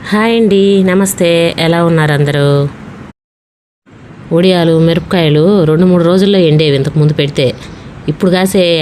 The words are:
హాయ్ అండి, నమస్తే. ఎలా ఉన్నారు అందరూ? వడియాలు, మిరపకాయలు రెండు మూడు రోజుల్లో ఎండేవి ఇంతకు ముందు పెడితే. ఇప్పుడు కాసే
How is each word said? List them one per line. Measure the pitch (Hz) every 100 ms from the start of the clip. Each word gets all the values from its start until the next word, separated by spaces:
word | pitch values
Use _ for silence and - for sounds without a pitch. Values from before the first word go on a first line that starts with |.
| -
హాయ్ | 208 220 233
అండి, | 220 196 196 196 190
నమస్తే. | 185 196 - 170 170 170 -
ఎలా | 165 170 170
ఉన్నారు | 165 151 143
అందరూ? | 143 143 143 143 143 - - - - _ _ _ _ _ _ _ _ - - - -
వడియాలు, | 165 185 180 165 160 165
మిరపకాయలు | 170 - 190 160 147 170 208 156
రెండు | 156 185
మూడు | 175 170
రోజుల్లో | 185 196 196 165
ఎండేవి | 151 156 139
ఇంతకు | 143 156
ముందు | 151 151
పెడితే. | 143 143 127 - - - - - -
ఇప్పుడు | - 190
కాసే | 185 190 196 175 170